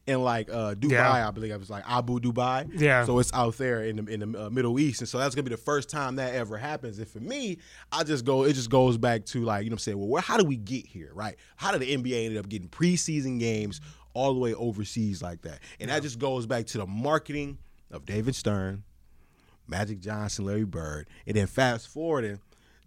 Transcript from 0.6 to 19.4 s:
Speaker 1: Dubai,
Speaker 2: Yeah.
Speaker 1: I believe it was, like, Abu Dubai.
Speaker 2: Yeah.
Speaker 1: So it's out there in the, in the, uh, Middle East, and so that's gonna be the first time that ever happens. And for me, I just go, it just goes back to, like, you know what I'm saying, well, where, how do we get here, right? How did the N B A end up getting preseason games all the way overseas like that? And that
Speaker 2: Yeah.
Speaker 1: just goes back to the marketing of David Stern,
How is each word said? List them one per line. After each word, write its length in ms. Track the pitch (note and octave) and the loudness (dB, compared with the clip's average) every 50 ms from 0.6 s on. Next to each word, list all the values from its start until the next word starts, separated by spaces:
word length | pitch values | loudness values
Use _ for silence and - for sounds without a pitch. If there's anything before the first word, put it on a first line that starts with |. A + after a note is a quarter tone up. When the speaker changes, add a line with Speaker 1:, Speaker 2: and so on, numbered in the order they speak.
| A2 G#2 G2+ | -2 -2 -2
Speaker 1:
Dubai, 160 | G2 B2 D3 | 0 2 4
Speaker 2:
Yeah. 360 | C3 A#2+ B2 B2 C3 B2 A2+ G#2+ | 6 6 6 6 6 4 2 0
Speaker 1:
I 40 | |
believe 200 | G2 A2 A2 G#2+ | -2 -4 -6 -6
it 80 | G#2 G2+ | -6 -8
was, 100 | F#2+ F#2+ | -8 -10
like, 140 | G#2 G2+ - - | -10 -10 -4 -2
Abu 300 | B2 B2 A#2+ A#2+ B2 A#2+ | 0 0 2 0 0 0
Dubai. 480 | A#2 B2 A2+ B2 B2 B2+ B2+ C3 D3+ D3 F3+ | 2 2 2 2 2 2 0 0 -2 -4 0
Speaker 2:
Yeah. 320 | F3 D3 D3 C3+ B2 A#2+ | 4 6 6 6 6 6
Speaker 1:
So 140 | A#2+ B2 B2 | 6 6 4
it's 120 | B2 - - | 4 4 4
out 240 | B2+ A#2+ A#2 G#2+ - | 2 2 2 2 0
there 260 | C3+ B2+ A#2+ A2+ A2 | 0 0 0 0 -2
in 140 | A2 G#2+ G#2+ | -2 -2 -4
the, 140 | G#2+ G#2 | -4 -4
in 200 | A2 G#2+ G#2 G#2+ | -6 -4 -4 -4
the, 140 | A2+ G2+ G#2+ | -6 -6 -6
uh, 40 | G#2 | -2
Middle 300 | A#2 C3 B2 A#2+ A#2+ C3+ | 0 0 2 2 4 4
East, 220 | D#3 D3 A2+ - | 2 2 2 -2
and 60 | A#2+ G#2+ | -4 -4
so 80 | - B2 | -2 -2
that's 180 | C3+ C#3+ A#2+ | 0 0 0
gonna 80 | C#3+ C#3 | -2 -2
be 80 | B2+ A#2 | -2 -4
the 40 | A2 | -4
first 280 | - - D3 C#3+ B2+ - | -2 0 0 0 -2 -2
time 260 | - D3+ C#3 B2+ B2+ | -4 -4 -4 -2 -2
that 180 | C3+ C3 B2+ B2 | -2 -2 -2 -2
ever 240 | B2+ A#2 G#2 G#2+ G#2+ | -2 -2 -4 -6 -6
happens. 400 | B2 D3 D#3 D3 C3 A#2 G2+ G#2 | -6 -6 -6 -6 -8 -8 -8 -10
And 100 | G#2+ - | -10 -10
for 120 | - G#2+ | -10 -10
me, 380 | A#2 F#3+ C4 D4 C4 G#3 F3 - - - - - - - | -8 -6 -6 -4 -4 -4 -6 -8 -10 -16 -20 -20 -8 -2
I 120 | - D#3 E3 | 0 0 2
just 220 | D3 D#3 C3 A#2 | 2 0 2 2
go, 180 | C3+ C3+ C3 C3+ | 4 4 6 6
it 100 | D3 D3 | 4 4
just 160 | C3 A#2+ A2+ | 2 2 4
goes 280 | C3 C3 B2+ B2+ A#2 A2+ | 6 8 8 8 6 4
back 280 | A#2 A#2+ A#2 A2 - - | 4 2 2 2 -2 -4
to, 140 | - B2 A#2 | -4 -2 0
like, 200 | A2+ G#2 G2+ G#2 | 0 0 0 -2
you 40 | A2+ | -2
know 40 | A#2 | -4
what 20 | |
I'm 40 | G#2 | -4
saying, 200 | - A2+ G2+ G2+ | -4 -4 -4 -2
well, 80 | G2 G#2 | 0 0
where, 140 | C3 E3 | 0 0
how 160 | F3+ - G#3+ A#3 | 0 2 4 4
do 80 | G3 | 4
we 100 | D3 C3+ A#2 | 4 2 -2
get 280 | G#2 G2 C3 A#2+ - - | -4 -6 -6 -8 -8 -10
here, 240 | - F2+ D#2 C#2 - | -14 -14 -14 -12 -10
right? 220 | F#2 A2 G#2+ - - - - _ - | -8 -8 -8 -8 -12 -18 -20 _ -4
How 140 | D#3 G3 | -2 0
did 100 | G3+ D3+ | 0 0
the 120 | B2+ B2+ C#3+ | 0 0 0
N 80 | C3+ | 0
B 120 | B2 B2+ B2+ | 0 0 0
A 100 | A#2 A2+ | 0 -2
end 120 | A2+ A2 G#2 | -2 -2 -4
up 100 | G2+ G2+ | -4 -6
getting 200 | A2 G#2 F2+ F2 | -6 -8 -8 -10
preseason 720 | - - E3 F3 F3+ E3+ - - D#3 D3+ C3 C3+ B2+ A#2+ | -2 2 4 4 4 4 0 0 -2 -2 -2 -2 -2 0
games 420 | A#2 A#2 A2 G#2+ G#2+ G#2 G2 - - - - - - - - | 0 0 0 0 -2 -4 -6 -8 -12 -16 -20 -20 -20 -8 -2
all 200 | A#2+ C3+ C#3 C3 | 0 2 2 2
the 60 | B2+ | 2
way 140 | B2+ A#2 A2 | 2 0 0
overseas 680 | - A#2 A#2+ G#2+ G#2 G#2 - - A#2 A2 G#2 G2 D#2+ | 0 -2 -2 -2 -2 -4 -4 -2 0 0 0 0 -2
like 200 | D2+ F2 F2 E2 - | -6 -8 -10 -10 -12
that? 160 | E2 D2 - - - - - | -14 -14 -14 -16 -18 -14 -10
And 100 | - A2+ | -6 -2
that 60 | C#3+ | -2
Speaker 2:
Yeah. 40 | D#3 | -2
Speaker 1:
just 200 | C#3+ D3 A#2 A#2 | -2 -4 -4 -4
goes 260 | C3+ C3+ C3 B2+ A#2 | -2 -2 -2 -2 -2
back 200 | A2+ B2 A#2 A2 - | -2 -2 -2 -4 -4
to 100 | - A2+ | -4 -6
the 60 | G2 F#2 | -4 -4
marketing 720 | G2 A2 B2 C#3+ D#3 D#3 D3+ - C#3+ D3 C#3+ C#3+ C#3+ - - - - - - - | -4 -4 0 2 2 2 0 -2 -6 -6 -6 -6 -8 -12 -16 -20 -20 -20 -20 -16
of 140 | - D2+ C#2+ | -14 -12 -8
David 300 | C#2+ G2 G#2+ A2 B2+ B2+ | -4 -2 -2 0 0 -2
Stern, 480 | - - A2 G#2 G2 F#2+ F#2+ F#2+ G#2 G2+ - - - - - - - - _ _ _ | 0 0 0 2 2 0 -2 -4 -6 -10 -14 -20 -20 -20 -20 -20 -20 -20 _ _ _